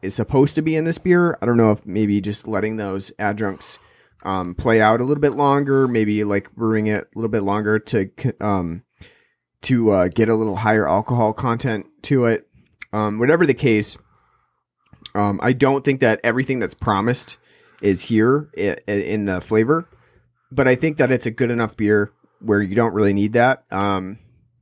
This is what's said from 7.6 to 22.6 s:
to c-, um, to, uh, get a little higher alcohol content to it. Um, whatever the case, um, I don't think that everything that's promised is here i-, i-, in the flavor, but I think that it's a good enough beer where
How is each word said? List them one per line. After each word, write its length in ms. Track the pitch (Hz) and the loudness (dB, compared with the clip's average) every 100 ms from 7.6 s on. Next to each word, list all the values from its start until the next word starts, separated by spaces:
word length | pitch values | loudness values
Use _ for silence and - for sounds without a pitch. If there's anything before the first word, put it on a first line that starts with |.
| 107 107 | 0 -2
to 320 | - 110 95 - | 0 -2 -2 -4
c-, 140 | 127 - | -6 -4
um, 420 | 104 98 87 85 _ _ - _ _ _ _ - | -2 -2 -4 -8 _ _ -20 _ _ _ _ -12
to, 280 | - 123 110 | -2 2 4
uh, 180 | 98 90 | 4 2
get 200 | 101 113 | 2 0
a 60 | |
little 220 | 110 110 95 | 2 -2 -2
higher 320 | 110 110 76 | 0 2 2
alcohol 440 | 95 110 120 110 | 0 0 0 0
content 540 | 107 131 117 131 107 - _ | -2 -4 -2 -4 -6 -8 _
to 240 | - 135 117 | -2 2 2
it. 220 | 110 _ _ _ _ - | 0 _ _ _ _ -8
Um, 260 | 107 107 107 | -4 -2 0
whatever 280 | 127 170 160 | 2 4 4
the 80 | |
case, 420 | 120 135 107 104 - _ _ _ _ _ _ _ _ _ - - | 2 2 2 0 -6 _ _ _ _ _ _ _ _ _ -20 -10
um, 240 | 101 101 101 | -4 -2 0
I 120 | 117 | -2
don't 320 | 131 135 139 | 2 2 2
think 160 | 139 135 | -2 0
that 200 | 120 107 | 2 2
everything 340 | 117 120 - 127 | 0 -2 -2 -4
that's 160 | - | -4
promised 640 | - - 98 110 123 - - _ _ _ - | -4 -2 0 0 -2 -6 -14 _ _ _ -4
is 220 | 101 92 | 0 0
here 480 | - 110 110 143 147 - | 0 2 4 2 -2 -6
i-, 180 | 98 - - | -4 -4 -4
i-, 40 | |
in 340 | 101 73 107 101 | -4 -2 -4 -4
the 140 | 92 | -4
flavor, 480 | - 110 113 160 175 _ _ _ _ _ _ | 0 0 2 0 -4 _ _ _ _ _ _
but 160 | 131 127 | 0 2
I 80 | |
think 240 | 127 160 151 | 2 0 0
that 140 | 127 | 0
it's 140 | 127 117 | 0 -2
a 40 | |
good 200 | 113 120 | -4 -2
enough 240 | 117 110 - | -2 -4 -2
beer 360 | 104 104 101 _ _ _ | 2 2 0 _ _ _
where 200 | 107 101 | 0 0